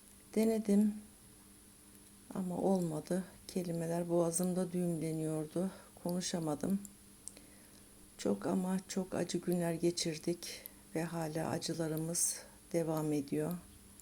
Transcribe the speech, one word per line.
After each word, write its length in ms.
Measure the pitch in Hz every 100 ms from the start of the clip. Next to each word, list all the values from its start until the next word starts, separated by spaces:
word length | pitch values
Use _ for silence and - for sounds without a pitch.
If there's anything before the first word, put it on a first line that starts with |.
| - - - 214
Denedim 600 | 220 220 214 202 214 208 - - - - - - - - - - - - -
ama 240 | - 180 175
olmadı. 680 | 180 190 165 151 - 180 180 - -
Kelimeler 600 | 190 175 170 165 170 175
boğazımda 640 | 170 170 165 180 180 175
düğümleniyordu. 1000 | 180 175 165 160 160 156 156 151 170 190 - - -
Konuşamadım. 760 | 175 180 - 175 160 143 - 196 - - - - - - - - - - - - - -
Çok 300 | 202 202 151
ama 300 | 190 185 190 -
çok 280 | 190 180 -
acı 220 | 175 175
günler 360 | 175 175 170
geçirdik 880 | 165 175 170 170 156 - 175 - - - - - 160
ve 80 |
hala 460 | 165 165 156 160 -
acılarımız 880 | 170 - 160 160 156 160 170 - - - - -
devam 400 | 170 160 156 151
ediyor. 380 | 151 143 151 156 175 - - - -